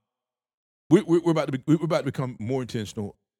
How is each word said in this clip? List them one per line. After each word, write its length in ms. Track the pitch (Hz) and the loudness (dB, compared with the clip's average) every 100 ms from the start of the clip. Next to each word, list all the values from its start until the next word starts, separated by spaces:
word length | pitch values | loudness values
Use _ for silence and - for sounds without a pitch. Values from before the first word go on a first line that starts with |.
| _ _ _ _ _ _ _ _ - | _ _ _ _ _ _ _ _ 4
we, 120 | 170 | 4
we, 180 | 165 170 | 6 2
we're 120 | 165 | 2
about 160 | 160 147 | 0 0
to 0 | 131 | -2
be, 60 | - | 0
we, 80 | 165 | 0
we're 100 | 165 | 2
about 140 | 160 | -2
to 60 | 135 | -2
become 300 | - 131 123 | -4 -6 -6
more 220 | 107 131 | -6 -4
intentional. 540 | 123 117 101 - 101 - _ _ | -4 -6 -8 -8 -10 -12 _ _